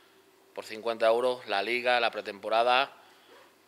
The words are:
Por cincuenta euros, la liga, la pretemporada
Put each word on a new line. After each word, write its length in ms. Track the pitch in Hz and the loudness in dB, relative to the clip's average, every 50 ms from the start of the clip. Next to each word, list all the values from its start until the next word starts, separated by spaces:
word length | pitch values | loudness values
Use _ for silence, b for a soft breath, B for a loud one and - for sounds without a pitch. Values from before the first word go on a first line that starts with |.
| b b b b b _ _ _ _ _ _ | b b b b b _ _ _ _ _ _
Por 100 | - 98 | -16 -14
cincuenta 440 | - 110 110 104 117 117 110 113 113 | -12 -14 -6 -4 -4 -2 2 4 4
euros, 380 | 113 120 127 127 123 123 - 113 | 4 4 2 0 -2 -2 -4 -4
la 140 | 101 98 | -4 -2
liga, 380 | 101 110 123 123 120 123 123 120 | -2 -2 -2 0 0 2 2 2
la 120 | 117 110 | 2 0
pretemporada 800 | 107 107 98 107 101 98 104 104 110 113 120 123 123 131 139 - - - B B B B B B B B B B B _ _ | -2 -4 -8 -10 -12 -10 -4 0 0 2 4 4 4 2 0 -2 -6 -16 B B B B B B B B B B B _ _